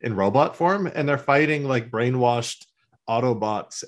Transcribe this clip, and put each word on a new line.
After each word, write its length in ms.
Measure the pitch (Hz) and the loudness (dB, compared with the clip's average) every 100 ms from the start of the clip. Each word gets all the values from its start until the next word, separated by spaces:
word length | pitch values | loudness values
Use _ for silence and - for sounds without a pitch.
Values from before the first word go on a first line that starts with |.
in 140 | 123 98 | -6 0
robot 400 | 98 127 156 - | 2 4 2 2
form, 320 | 170 202 180 | 0 0 -2
and 200 | - 143 | -2 -2
they're 100 | 139 | -2
fighting, 480 | - 143 151 147 139 | 2 2 2 0 0
like, 260 | 127 113 | -2 -2
brainwashed 720 | 110 120 127 123 120 117 - - _ _ _ - | -2 0 2 2 2 -2 -10 -16 _ _ _ -4
Autobots 760 | 113 127 110 107 104 - - | 0 0 0 -2 -4 -6 -14